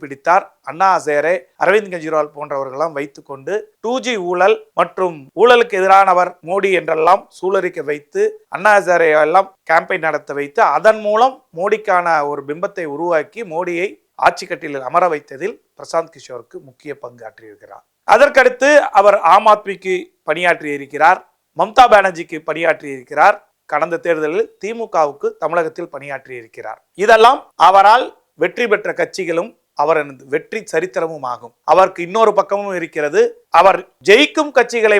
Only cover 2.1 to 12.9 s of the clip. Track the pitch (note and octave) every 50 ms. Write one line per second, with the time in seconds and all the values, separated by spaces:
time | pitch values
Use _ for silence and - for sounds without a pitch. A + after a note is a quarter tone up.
2.1 | D#3 D#3 D3+ D3 D3+ C#3+ D3 D3 D3 C#3 C3+ C3+ B2+ C3+ D#3 E3 D#3 C#3 C#3+ C#3
3.1 | _ - D3+ - C#3 C3+ C3+ D#3 F#3+ G#3+ - - _ _ - A3 B3 C4 G#3 B3
4.1 | A#3+ G#3 F3 F3 F3+ F3+ F3+ G3 A3 A3 - _ - - F3+ E3+ - - F#3+ F3+
5.1 | E3 D3+ C3+ C#3 - E3 G#3 A#3+ B3 A#3+ A#3 - - F#3+ F#3 F#3+ F#3+ G3 G3 F#3+
6.1 | F3+ F3+ F3+ F3+ - _ - D#3 F#3 G3+ G3+ G3+ F#3+ E3+ D#3+ D#3 D#3+ D#3+ D#3+ E3+
7.1 | F#3 G3+ - _ _ - - F#3 G3 G3 F3 F3+ F3+ E3+ C#3+ C#3+ D3+ D3 C#3+ _
8.1 | - F#3+ G#3 A3 G#3+ - _ _ - D3+ F#3 G#3+ G#3 G3+ F3 E3+ F3+ E3+ E3 D#3+
9.1 | D3+ D#3 D3+ D3+ E3 F#3+ G3 G3 _ _ _ - D#3+ E3 F3+ - G3 F3 D#3+ D#3+
10.1 | D3+ D3 D3 - C#3+ C#3+ C#3+ C#3+ - - A3 E3+ C#3+ D#3 E3+ A3 A3 G#3+ G#3+ G#3
11.1 | G#3+ A3 A#3+ C4 C4 - _ _ - D#3+ F3+ G#3 G#3 G#3+ G#3+ G3+ F#3 F3+ F3 E3+
12.1 | E3 D3+ D3 C#3+ D3 C#3+ C#3 C3+ D3 E3+ F#3 G3 G3+ F#3+ E3+ D3+